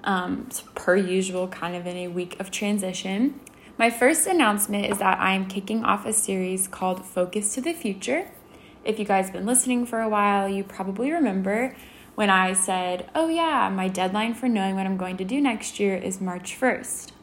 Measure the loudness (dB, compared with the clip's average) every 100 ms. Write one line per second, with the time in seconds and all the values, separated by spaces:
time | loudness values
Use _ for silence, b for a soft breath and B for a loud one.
0 | 0 0 0 -4 -6 -10 -10 -4 2 4
1 | 4 0 0 -2 -4 -4 -6 -6 -6 -8
2 | -6 -6 -6 -8 -8 -4 0 0 -2 -4
3 | -4 0 0 0 -18 B B 2 2 6
4 | 4 6 4 4 4 4 0 0 0 2
5 | 2 4 2 2 0 -6 -4 0 2 0
6 | 0 -2 0 -2 -2 -2 -4 -2 -2 -2
7 | -4 -2 0 0 -2 -2 -4 -4 -4 -4
8 | -2 -4 -4 -16 B B B B -4 -2
9 | 2 2 2 -4 0 0 2 0 0 -2
10 | 0 2 4 2 0 -2 -6 -8 -6 -2
11 | -2 2 2 2 0 0 -2 B B B
12 | B -2 4 4 4 2 0 -2 -2 -4
13 | -4 0 2 2 2 2 2 2 -2 0
14 | 0 0 -2 0 0 2 0 0 -2 -2
15 | -4 -4 -2 2 2 0 -6 0 0 0
16 | -2 -4 -4 -4 -10 0 0 0 -4 -10
17 | -12 -20